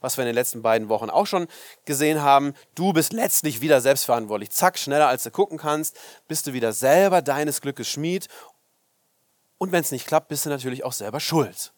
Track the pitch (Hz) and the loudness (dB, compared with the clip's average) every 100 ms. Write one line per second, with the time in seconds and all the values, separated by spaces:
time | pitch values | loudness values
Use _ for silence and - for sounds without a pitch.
0 | 131 - 120 117 123 117 113 113 107 107 | -6 -4 -2 0 -2 -2 0 0 2 -4
1 | 107 147 202 190 170 - - - - 139 | 0 0 0 -2 -4 -12 -20 -20 -8 0
2 | 151 156 143 139 143 139 _ - 185 170 | 0 2 4 4 4 -8 _ -2 2 2
3 | - 226 262 - 151 113 131 139 127 135 | 0 -2 0 0 -2 -4 4 4 4 2
4 | - 120 107 104 101 - 180 - - 143 | 2 -2 0 -6 -6 0 0 0 -4 2
5 | 147 127 117 - 202 160 151 151 156 - | 2 0 -4 -2 -2 -2 -2 -2 -4 -10
6 | - - _ 156 - 127 117 107 131 160 | -20 -20 _ -6 -4 -2 -2 0 4 6
7 | 196 180 147 139 151 139 143 135 117 - | 6 4 2 -2 -2 -2 -6 -8 -8 -6
8 | 160 185 - - - _ _ _ _ _ | -4 -4 -6 -20 -20 _ _ _ _ _
9 | _ _ _ _ _ _ 190 175 156 131 | _ _ _ _ _ _ -2 0 0 -6
10 | - 156 160 147 156 143 127 127 131 120 | 0 0 0 -6 -4 -4 -6 -6 -8 -8
11 | 104 131 - 165 113 87 - | -8 -6 -2 0 0 -4 -14